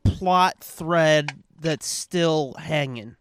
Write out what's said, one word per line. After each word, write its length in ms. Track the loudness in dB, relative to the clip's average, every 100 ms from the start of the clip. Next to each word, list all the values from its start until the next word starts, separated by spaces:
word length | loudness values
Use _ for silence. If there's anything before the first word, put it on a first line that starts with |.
plot 560 | -2 0 2 4 4 0
thread 800 | -14 -10 -2 2 4 4 2 -8 _ _
that's 280 | -4 -4 -6
still 680 | -8 -6 -2 0 0 -2 -8
hanging. 560 | -6 -4 -4 -6 -14 -18